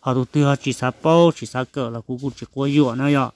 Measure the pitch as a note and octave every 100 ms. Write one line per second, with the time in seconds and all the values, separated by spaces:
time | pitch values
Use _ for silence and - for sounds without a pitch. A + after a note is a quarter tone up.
0 | - B2+ B2+ D3+ C#3+ C#3 - B2 B2+ B2
1 | D#3+ E3 E3+ D3+ A2+ B2+ B2+ - B2 A#2
2 | A2 B2+ C#3 - - - C#3 C#3+ C#3 A#2+
3 | C#3+ C#3+ B2